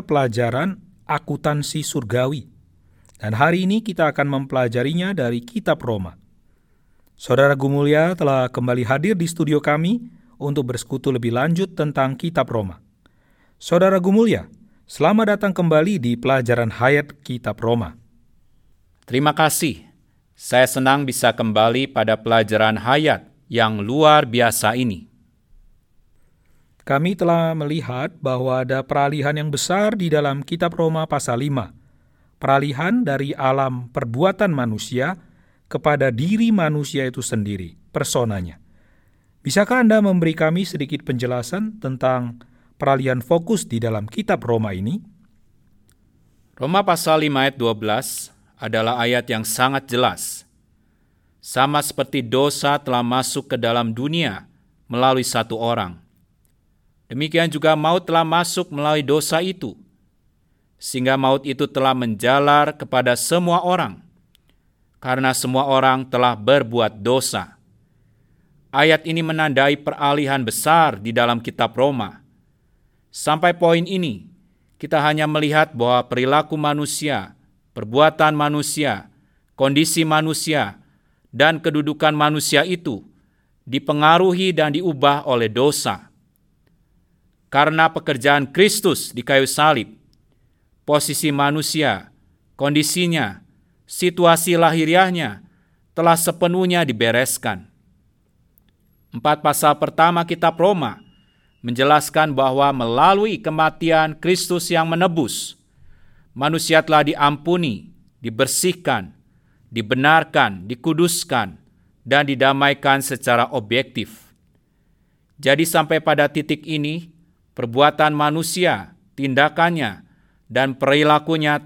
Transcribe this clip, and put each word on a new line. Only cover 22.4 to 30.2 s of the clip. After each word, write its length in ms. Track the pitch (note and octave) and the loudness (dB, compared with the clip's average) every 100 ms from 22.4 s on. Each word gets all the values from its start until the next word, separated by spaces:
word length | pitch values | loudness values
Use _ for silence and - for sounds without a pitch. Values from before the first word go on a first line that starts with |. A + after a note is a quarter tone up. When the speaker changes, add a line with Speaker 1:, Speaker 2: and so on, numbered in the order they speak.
| G#2 G#2+ A2 | 2 2 2
Speaker 2:
hayat 480 | A2 A#2 D3 D3+ G2 - _ - | 0 0 0 2 -2 -4 _ -8
yang 320 | A#2 A2 G#2+ | -2 0 -2
luar 480 | G#2 C#3+ D3+ D3+ C3 | -4 2 6 6 4
biasa 480 | A#2+ A#2+ - G#2+ | 2 2 2 -2
ini. 320 | B2 B2 F2 - _ _ _ _ - _ _ _ _ _ _ _ _ _ _ _ _ | 0 -2 -4 -12 _ _ _ _ -20 _ _ _ _ _ _ _ _ _ _ _ _
Speaker 1:
Kami 320 | - C#3 E3+ | -2 0 0
telah 400 | G3+ E3+ E3+ E3 | 0 2 2 0
melihat 560 | D#3+ D3 D#3+ A#2 B2 D3 - | -2 -4 -6 -6 -6 -8 -6
bahwa 480 | C3+ B2+ C3 B2+ B2+ | -4 -2 -2 -2 -2
ada 160 | C3+ | -4
peralihan 560 | C3+ D3 C#3+ D3 C#3+ D3+ | -2 0 0 0 -2 -2
yang 80 | D3+ | -4
besar 480 | C#3+ - F#3+ G#3 | -4 -2 0 0
di 160 | A3 F3 | 0 0
dalam 320 | D3+ | 0